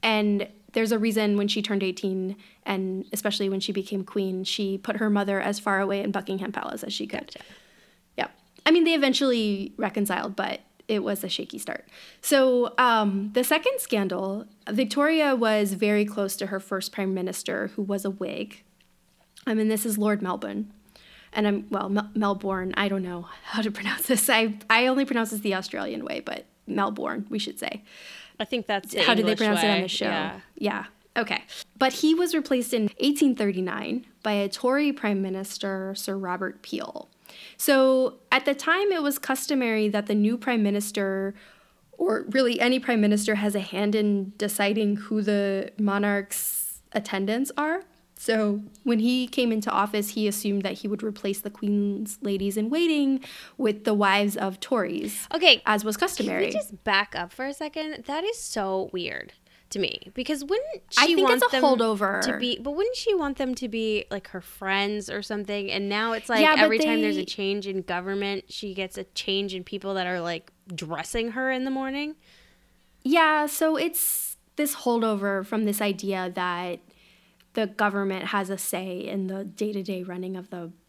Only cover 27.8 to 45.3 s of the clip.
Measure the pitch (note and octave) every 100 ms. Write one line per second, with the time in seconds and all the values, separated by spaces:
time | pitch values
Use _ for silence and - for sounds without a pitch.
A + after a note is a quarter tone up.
27.8 | - - - - - _ G#3+ B3 G#3+ G3+
28.8 | G#3 G#3 E3 A3 G#3+ G#3 A3 F#3 E3 E3+
29.8 | F3+ - G3 E3 D#3+ F#3+ - - G#3 G3+
30.8 | G#3 _ _ - G#3+ F#3 - - - -
31.8 | C4 C4 D#4 D#4+ F4+ D#4+ C#4+ C4 A#3 A#3+
32.8 | G#3 - C4+ D4 C#4+ A#3+ G#3 F#3 F#3 -
33.8 | - A#3+ B3 _ G#3+ G#3 G3 - B3 C4+
34.8 | D4 C#4+ A3 G3 F#3+ F#3+ G3 - G3 F#3+
35.8 | F#3+ G3 - G3 F#3+ F3+ F#3 - - -
36.8 | - - - _ - - - - - C4+
37.8 | C4 C4 C4 - _ C4 C4+ C#4 - F4
38.8 | G4+ F4+ C#4+ C#4 - C4 - C#4+ A#3+ A3
39.8 | G#3+ G#3 G#3 G#3 G#3 A#3+ A#3+ A#3+ G#3 G3+
40.8 | G#3 - G3 F#3+ G3 G3+ - - _ _
41.8 | _ - F4+ A3 - B3+ B3+ A#3+ A#3 B3+
42.8 | C4 A#3 G#3 G#3 G#3 G#3 G#3 G3+ F#3+ F#3
43.8 | G#3 G#3+ G#3 G3+ F#3+ - G#3 G3+ G3+ G#3
44.8 | G#3 G3+ - G#3+ G3+